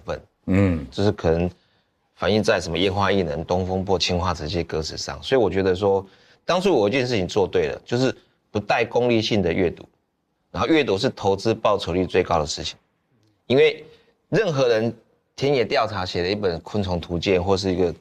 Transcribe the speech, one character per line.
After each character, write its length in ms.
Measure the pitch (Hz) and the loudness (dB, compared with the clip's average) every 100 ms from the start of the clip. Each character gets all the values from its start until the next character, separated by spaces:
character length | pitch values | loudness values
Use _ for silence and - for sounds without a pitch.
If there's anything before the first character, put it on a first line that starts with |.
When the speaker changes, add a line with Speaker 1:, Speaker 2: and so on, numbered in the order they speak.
Speaker 1:
分， 160 | - 78 - _ - | -10 -10 -10 _ -2
Speaker 2:
嗯。 400 | 95 98 82 65 | 2 2 0 -6
Speaker 1:
就 140 | - | -2
是 80 | 101 | 0
可 180 | 101 87 | 2 0
能 180 | 82 87 - _ _ _ _ _ | 2 0 -4 _ _ _ _ _
反 180 | _ - | _ 0
映 100 | 107 | 0
在 160 | 104 104 | 2 0
什 100 | 87 | 0
么 80 | 82 | 0
烟 140 | 98 | 0
花 200 | 95 98 | 0 0
易 100 | 98 | 0
冷、 220 | 85 73 | 0 -4
东 220 | 82 90 92 | -2 -2 0
风 180 | 95 | -2
破、 140 | 95 92 | 0 -2
青 200 | - 90 | 0 -2
花 140 | 90 | -2
瓷 120 | 82 | -4
这 40 | 76 | -4
些 160 | 87 | -4
歌 180 | 82 78 | -4 -6
词 140 | 78 - | -6 -8
上， 260 | - 69 | -10 -10
所 140 | - 135 | 0 2
以 40 | |
我 100 | 127 | 2
觉 120 | 95 | 2
得 120 | 95 | 0
说， 300 | 90 101 98 95 _ _ _ | 2 2 2 -2 _ _ _
当 140 | - 175 | -4 0
初 120 | 190 | 2
我 80 | 151 | 4
有 60 | 104 | 2
一 40 | |
件 140 | 131 123 | 0 0
事 80 | |
情 140 | 120 87 | -2 -2
做 180 | - 90 | 0 0
对 200 | - 78 | 0 0
了， 120 | - | -4
就 140 | - 123 | -4 0
是 160 | 131 - _ _ _ | 0 -2 _ _ _
不 80 | 107 | -8
带 260 | 104 139 | -2 0
功 260 | 117 123 123 | 0 0 2
利 100 | 117 | 2
性 220 | 107 113 | 2 0
的 100 | 87 | 0
阅 180 | 85 87 | 0 -2
读， 140 | - - _ _ _ _ _ _ | -2 -16 _ _ _ _ _ _
然 120 | 80 | -6
后 40 | 107 | 0
阅 140 | 160 | 2
读 140 | 123 98 | 2 0
是 140 | 127 | 0
投 260 | - 104 98 | -2 -2 0
资 180 | 110 | 0
报 220 | 113 113 101 | 0 2 0
酬 160 | - | 0
率 140 | 87 90 | -2 0
最 160 | - | 0
高 160 | 90 85 | 2 0
的 80 | 76 | 0
事 180 | - | -6
情， 140 | 78 - _ _ _ _ _ _ _ | -10 -12 _ _ _ _ _ _ _
因 100 | 131 | 4
为 260 | 151 - - - _ _ _ | 4 2 -12 -20 _ _ _
任 200 | 156 214 | -2 0
何 160 | 135 127 | 0 2
人 260 | 113 117 110 _ _ _ - | 2 0 -4 _ _ _ -4
田 180 | 139 | 0
野 100 | 143 | 2
调 220 | 107 139 110 | 2 0 -2
查 200 | 101 92 | -4 -6
写 160 | 92 | -2
的 60 | 87 | -2
一 60 | |
本 240 | 107 98 82 | 0 -2 -4
昆 220 | - 107 | -4 -4
虫 160 | 92 87 | -2 -2
图 200 | 82 87 | -4 -4
鉴 240 | 90 92 | 2 0
或 140 | 87 95 | 2 0
是 160 | 98 | 2
一 40 | 90 | 2
个 180 | 90 82 | 0 -2